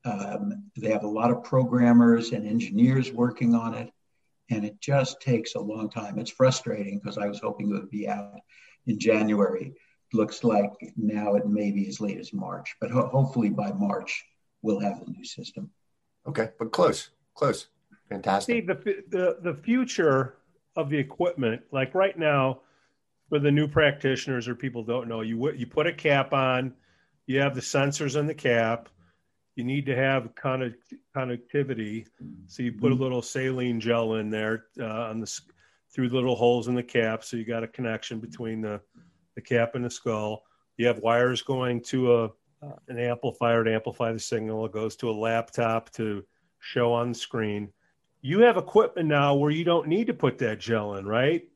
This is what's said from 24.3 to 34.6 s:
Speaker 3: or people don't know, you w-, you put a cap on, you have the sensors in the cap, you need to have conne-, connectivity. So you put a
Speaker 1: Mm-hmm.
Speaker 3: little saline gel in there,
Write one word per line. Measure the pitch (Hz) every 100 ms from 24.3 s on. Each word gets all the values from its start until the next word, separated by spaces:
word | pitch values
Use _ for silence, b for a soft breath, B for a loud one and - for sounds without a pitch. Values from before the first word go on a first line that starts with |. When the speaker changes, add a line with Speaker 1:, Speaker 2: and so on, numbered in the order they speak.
| 127 117
Speaker 3:
or | 120
people | 135 120
don't | 110 120 117
know, | 113
you | 110 113
w-, | 139 143
you | 123
put | - 156
a |
cap | 165 156 143 135
on, | 139 131 127 131 - _ _ _ _ -
you | 131
have | 139 127
the |
sensors | - 143 139 143 147 139
in | 147
the | 151
cap, | 131 117 113 117 - _ _ _ _ _ _ -
you |
need | 123 143 135
to | 127
have | 135 135 117 -
conne-, | 139 131 123 113 _ - _ 139
connectivity. | 131 120 - 143 135 117 107 110 110 _ - 113 92
So | -
you | 123
put | 110 131
a | 127
Speaker 1:
Mm-hmm. |
Speaker 3:
little | 131 123
saline | 117 135 131 127 123 117
gel | 110 117 113 110
in | 107
there, | 107 110 113